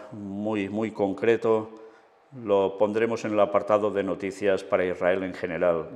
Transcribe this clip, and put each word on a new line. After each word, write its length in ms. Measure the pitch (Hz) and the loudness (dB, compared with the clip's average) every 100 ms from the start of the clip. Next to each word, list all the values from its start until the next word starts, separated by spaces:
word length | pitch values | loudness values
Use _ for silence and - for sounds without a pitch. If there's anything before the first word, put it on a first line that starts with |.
| - | -16
muy, 560 | 107 101 101 107 107 95 | -12 -10 -6 -4 -2 -2
muy 240 | 104 113 | -2 -4
concreto, 800 | - 101 95 113 113 113 110 110 - - - _ _ _ 131 | -2 -2 0 2 2 4 2 0 -14 -20 -20 _ _ _ -10
lo 340 | 113 98 95 - | 0 2 2 2
pondremos 460 | 104 107 113 113 | 0 2 0 0
en 80 | 110 | -2
el 80 | 104 | 2
apartado 500 | 101 101 - 107 104 | 4 2 2 2 2
de 140 | 98 | 0
noticias 580 | 95 87 95 95 101 95 | -2 -2 -6 -2 0 0
para 220 | - 95 | 0 0
Israel 400 | 92 90 90 95 | 0 0 2 2
en 100 | 92 | -2
general, 560 | 87 92 82 90 82 80 | -6 -6 0 2 2 -2